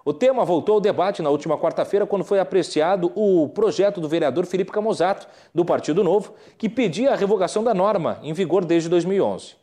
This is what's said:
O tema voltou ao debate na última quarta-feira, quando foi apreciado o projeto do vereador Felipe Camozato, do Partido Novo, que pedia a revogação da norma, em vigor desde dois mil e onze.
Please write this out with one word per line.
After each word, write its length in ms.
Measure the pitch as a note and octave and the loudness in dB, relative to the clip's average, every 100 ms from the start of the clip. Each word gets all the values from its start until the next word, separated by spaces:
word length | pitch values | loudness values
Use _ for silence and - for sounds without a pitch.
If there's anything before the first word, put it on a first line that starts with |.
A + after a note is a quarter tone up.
O 80 | D3 | -6
tema 320 | D3 B3+ B3+ | 0 2 2
voltou 320 | E3+ E3+ - G#3+ | 0 0 2 2
ao 40 | |
debate 420 | G3+ E3 F#3 G3 | 2 0 -2 -2
na 80 | D3+ | -2
última 280 | D3 D#3+ D3 | -2 -2 -2
quarta-feira, 480 | E3 F3 - G3+ G3 | -2 -2 0 0 0
quando 180 | G3 | -2
foi 140 | E3 G3 | 0 0
apreciado 720 | F#3 F#3 D3 D3+ D#3+ G3 F3 G3+ | 2 0 0 0 2 2 -2 0
o 320 | G#3 F3+ C#3 | 2 2 2
projeto 520 | - A3 D#3+ G3+ F#3 | 0 0 2 0 0
do 80 | D#3 | -2
vereador 380 | E3 D3+ C3 - | 0 0 -2 -2
Felipe 240 | F#3+ F#3+ | -2 -2
Camozato, 560 | G#3 G#3+ E3+ F3+ G3 - - _ | -2 -2 0 0 -2 -8 -20 _
do 120 | D#3+ | -2
Partido 400 | E3+ C#3+ - D#3+ | 0 0 0 0
Novo, 300 | F3+ G3+ - - - - | 2 2 0 -16 -20 -6
que 120 | A3 | -6
pedia 440 | B3 G#3+ D3+ C4+ | -2 -2 0 0
a 40 | G#3+ | 2
revogação 480 | G3 G#3 E3+ G#3+ | 2 0 0 0
da 100 | A#3 | 0
norma, 460 | F#3+ G3+ G3+ C#3 G2 | 2 2 2 -2 -4
em 100 | C3 | -6
vigor 320 | D#3+ E3+ F#3 | -4 0 0
desde 240 | E3 E3+ E3 | 2 0 2
dois 160 | F3 | 0
mil 120 | E3+ G3 | 2 0
e 40 | |
onze. 360 | A#2 F2 - - | 0 -2 -10 -20